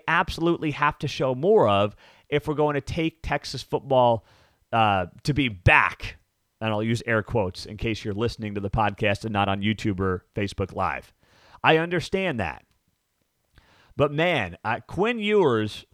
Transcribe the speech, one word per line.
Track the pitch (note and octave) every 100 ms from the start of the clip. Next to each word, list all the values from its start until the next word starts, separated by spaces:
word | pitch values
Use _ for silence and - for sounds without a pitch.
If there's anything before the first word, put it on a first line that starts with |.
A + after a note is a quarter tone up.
| -
absolutely | E3 F#3+ - E3 E3+ D3+
have | C#3 D3 -
to | C#3+
show | - C3+
more | B2+ F3 G#3+ A#2+
of | G2 G#2 - - _ _
if | C#3+ D3
we're |
going | D3 D3+ C#3+
to |
take | - E3+ D#3+ -
Texas | - C#3+ - C3+
football, | - D3 C3 C3 B2 A2+ - _ _ _ _
uh, | A2+ G#2+ G2 F2+ -
to | -
be | C#3 C3
back. | F#2+ - D3+ F#2+ - - - _ _ _ _
And | A2
I'll | G#2+
use | A2+ A#2 -
air | A2
quotes | G2+ B2 F#2 - -
in | G#2
case | A#2 G#2+ A2
you're |
listening | G2 A#2 - G#2+
to | G2+
the | G2+
podcast | A#2+ G#2 G2+ G#2+ G2+
and | A2+
not | G2+ G2+
on | G2
YouTube | G2+ G#2+ A2 F#2
or | F#2+ F2+ - -
Facebook | G2+ - F#2+ F#2+
Live. | F2+ C2+ - _ _ _ _ -
I | B2 D#3+
understand | E3+ E3+ - F#3+ F#3 B2
that. | E2+ B1 _ _ _ _ _ _ _ _ _ _ _ _ _ -
But | D3
man, | D3 F3 D#3 F#2 E2+
uh, | G#2+ A#2 -
Quinn | - G#3+ A#3+
Ewers | G#3 G#3+ D#3+ A2+ G#2+ - -